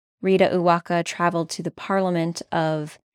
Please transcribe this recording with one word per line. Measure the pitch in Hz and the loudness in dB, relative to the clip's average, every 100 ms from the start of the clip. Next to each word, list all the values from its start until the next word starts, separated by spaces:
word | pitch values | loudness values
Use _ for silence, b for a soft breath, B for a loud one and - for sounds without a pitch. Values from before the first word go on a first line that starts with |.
| _ _ | _ _
Rita | 190 190 190 | 0 4 4
Uwaka | 180 170 170 - 175 | 2 2 2 2 -2
traveled | 165 - 175 170 165 | -2 -2 0 0 -4
to | - | -6
the | 175 | -8
Parliament | - - 196 185 175 165 170 - | -8 -4 0 0 0 -2 -4 -6
of | 165 160 156 151 - _ | -2 0 -2 -6 -12 _